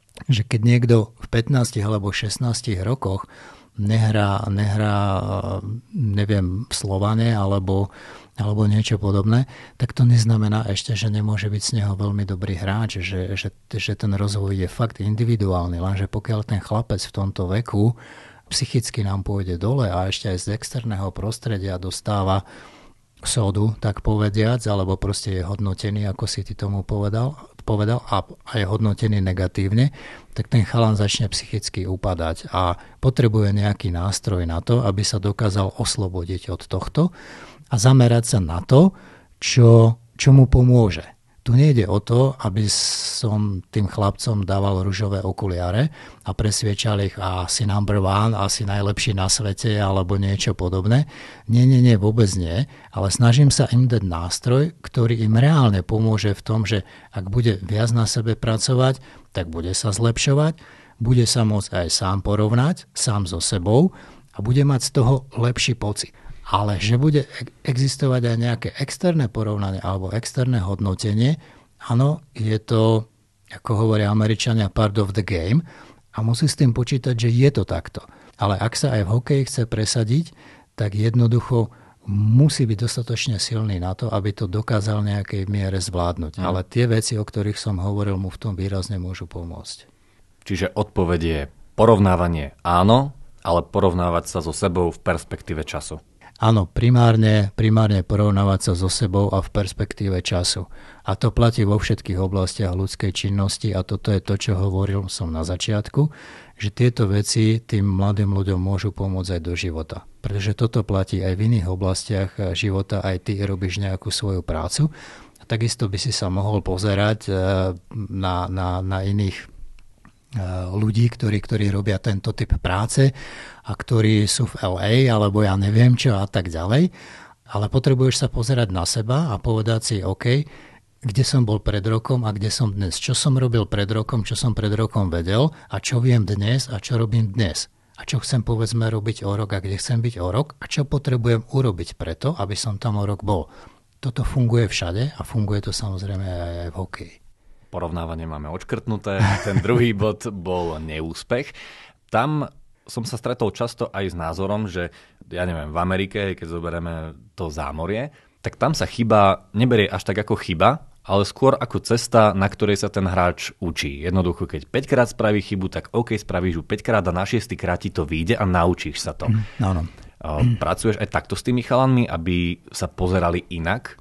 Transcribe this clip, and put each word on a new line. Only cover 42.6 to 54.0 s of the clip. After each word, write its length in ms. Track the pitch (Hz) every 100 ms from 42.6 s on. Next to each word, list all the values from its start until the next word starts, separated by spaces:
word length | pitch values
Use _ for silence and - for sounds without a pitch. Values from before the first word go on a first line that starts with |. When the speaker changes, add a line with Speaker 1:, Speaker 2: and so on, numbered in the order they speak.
| 104
Speaker 1:
som 960 | - - - - - 113 104 104 95
tým 220 | - - 101
chlapcom 560 | - 101 - - 104
dával 400 | 92 98 98 95
ružové 400 | 95 95 107 98
okuliare 720 | 95 95 101 87 87 98 156 - - -
a 140 | -
presviečal 640 | 95 107 101 104 101 110 104
ich, 140 | 101
a 320 | - 92 92 87
si 160 | -
number 400 | 104 101 98 104
one, 320 | 95 98 110
a 160 | 110 98
si 160 | - 101
najlepší 480 | 101 101 101 -
na 160 | 98 95
svete, 480 | - 104 98 117 104
alebo 400 | 101 98 92 98
niečo 400 | 98 98 - 95
podobné. 480 | 90 95 95 120 151 - - - -
Nie, 160 | 117
nie, 160 | 127 131
nie, 160 | 123
vôbec 320 | 110 101 110 104
nie. 320 | 92 85 85 135 - -
Ale 240 | - 98
snažím 400 | - 120 120 143
sa 160 | - 127
im 160 | 120 127
dať 160 | 117